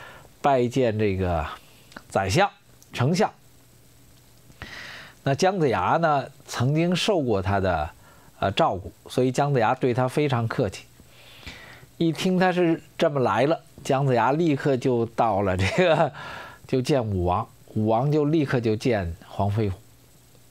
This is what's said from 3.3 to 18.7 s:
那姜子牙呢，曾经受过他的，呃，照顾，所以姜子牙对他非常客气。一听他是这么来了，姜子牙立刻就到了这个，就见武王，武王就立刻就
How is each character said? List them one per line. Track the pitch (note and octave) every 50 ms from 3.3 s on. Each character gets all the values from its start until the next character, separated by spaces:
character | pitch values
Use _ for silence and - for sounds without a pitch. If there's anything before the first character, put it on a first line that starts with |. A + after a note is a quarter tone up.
| - - - - - - - - - - - - - - - - - - - - - - - - - - - - - - - - - - - - - - -
那 | C#3 C#3
姜 | - F#3 F#3 G3+ F#3
子 | D#3 C3
牙 | G#2 F#2+ F2+ G#2+ C#3 E3
呢， | E3+ D#3 D3 C3+ - - - - -
曾 | - - - A#2 C3+ D3+
经 | D#3+ E3+ F3 F#3
受 | D#3+ - - G3+ E3
过 | C3+ A#2+ G#2 G2
他 | F2+ G2 G2+ G2
的， | F#2+ F#2 E2+ D#2 D2+ - - - - - - - - - - -
呃， | - G2 G2+
照 | - D#3+ C#3 G#2+ F2+
顾， | G#2 G2+ - - - -
所 | - C3
以 | B2+ C3
姜 | C3 - C#3+ D3 C#3+
子 | B2
牙 | G#2+ A2 C3
对 | - - B2+ A#2
他 | B2+ B2+ B2+
非 | - D#3 D3+ C#3+
常 | C3 A#2 A#2 A2
客 | - - A#2+ F#2+
气。 | - - - - - - - - - - - - - - - - - - - - - - - - - -
一 | E3 E3 D3+
听 | - - F#3 F#3 F3+
他 | F#3 F#3
是 | F3 F3+ F3+ D#3+ D#3+ D3+ - - - -
这 | E3+ D#3+
么 | C#3+ C#3
来 | B2 G#2+ G2 A2+ C3
了， | D3 E3 - - - - - -
姜 | - C3+ C3+ C#3+ C3+
子 | B2
牙 | A2+ A2 B2+
立 | C#3+ D#3+ F3 D#3+ C#3
刻 | C3 - D3+ C3+ A#2+
就 | - C3+ B2 A#2 A#2 A#2
到 | - - B2 A2+ G2+ G2
了 | G#2 F#2+ F#2 F#2
这 | F#2+ F#2+ - - F#3
个， | E3+ D#3 D3+ D#3+ C#3 - - - - - - - - - - -
就 | - - C3
见 | B2 - D3+ C3 A2+
武 | G#2+ G2 F2+ F2
王， | F2+ F2+ G#2 A2+ - - - - - -
武 | A2 G#2+ G#2+
王 | A2+ A2+ C3+ D3
就 | D3 D#3 D3
立 | D3 D#3+ E3 C#3
刻 | - - B2
就 | A2+ A2+